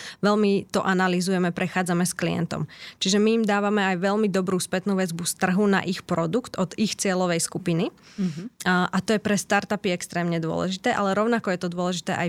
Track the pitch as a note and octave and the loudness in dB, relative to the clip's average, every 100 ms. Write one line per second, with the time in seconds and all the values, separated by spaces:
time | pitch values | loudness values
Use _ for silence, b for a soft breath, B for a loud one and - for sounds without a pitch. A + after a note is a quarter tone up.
0 | B B G3+ G#3+ G#3 G3 - G3+ - F#3 | B B 2 4 4 2 0 -2 2 2
1 | F#3 F3+ F3+ F3+ F3+ F3 F#3 F#3 F3+ F3 | 2 2 2 2 0 0 -2 0 0 0
2 | F3 - E3+ F3 E3+ - D3+ B B B | 0 -2 -2 -2 -2 -4 -8 B B B
3 | F#3 G#3 G#3+ A3+ G#3+ G3+ G3+ G#3 F#3+ F3+ | 0 2 4 2 2 2 2 2 0 0
4 | G3 G#3+ G#3+ F#3+ F#3 F#3 - F#3+ G#3 F#3+ | 0 2 2 0 0 -2 0 -2 0 0
5 | F#3 E3+ F3 - F#3 F#3 G#3 F#3+ F#3 F#3+ | 0 -2 -4 0 2 4 4 2 0 -4
6 | - E3+ E3 A3 - - F3+ - G#3+ - | -2 -2 0 -2 -2 -4 -4 0 -2 0
7 | G3+ F#3 F3+ E3 - F3 F3+ E3 C#4+ - | -2 0 0 0 -2 -4 0 0 0 -4
8 | B B F#3 D3 G#3+ - F#3 F3+ F3+ F#3 | B B -4 -4 -10 -4 0 2 2 0
9 | - G#3 G#3+ G3+ - G3+ G3+ G#3 G3+ F3 | 0 0 0 -2 0 0 0 -4 -2 -4
10 | - F3 F3 E3 D#3+ E3+ F3 F#3+ B3 - | -4 -4 -2 -2 -2 -2 -2 -2 -2 0
11 | G3 F#3+ A3+ A#3 G3+ F3+ F3+ F3+ F3+ F3+ | 0 2 2 0 -2 -2 -4 -2 -2 -2
12 | - - | -4 -2